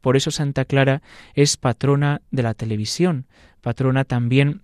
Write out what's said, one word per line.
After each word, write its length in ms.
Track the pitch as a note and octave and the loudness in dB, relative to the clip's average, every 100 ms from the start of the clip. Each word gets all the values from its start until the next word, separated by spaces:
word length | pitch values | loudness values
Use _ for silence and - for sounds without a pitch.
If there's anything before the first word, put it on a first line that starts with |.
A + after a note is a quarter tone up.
Por 160 | - C3 | 2 0
eso 140 | D#3+ | 0
Santa 340 | - D3 C3+ | -4 -4 -4
Clara 380 | C3 C#3 C3+ C3+ _ - - | -2 2 2 0 _ -20 -10
es 220 | - D3 - | 0 0 2
patrona 640 | C3 A#2 C3+ C#3+ D3 C#3+ _ | -2 -2 0 2 0 -2 _
de 120 | C3+ | -4
la 120 | A#2 | -4
televisión, 720 | A2 A2 G#2+ G#2+ - F3+ D3 C3 _ _ _ | -4 -6 -4 -6 -2 0 0 -8 _ _ _
patrona 440 | - A#2 C3 C3 | -8 -2 0 0
también 580 | C3+ B2 A#2+ C3 C#3+ D#3+ | 0 -2 2 2 2 -2